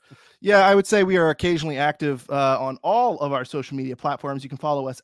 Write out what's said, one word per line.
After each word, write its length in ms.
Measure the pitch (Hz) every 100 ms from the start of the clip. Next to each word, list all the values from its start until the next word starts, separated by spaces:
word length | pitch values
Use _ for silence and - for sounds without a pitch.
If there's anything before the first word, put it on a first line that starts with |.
| _ - _ _
Yeah, 240 | 196 202 190
I 80 |
would 120 | 202 190
say 160 | 214
we 140 | 190 190
are 140 | 165
occasionally 480 | 147 175 170 156 135
active, 500 | 147 147 151 131 -
uh, 300 | 139 135 135
on 180 | 131 131
all 360 | 151 220 247 175
of 120 | 147
our 120 | 139
social 300 | 123 147 131
media 220 | 139 131 123
platforms. 480 | 151 139 143 139
You 60 | 135
can 80 | 135
follow 280 | 156 147 131
us 140 | 127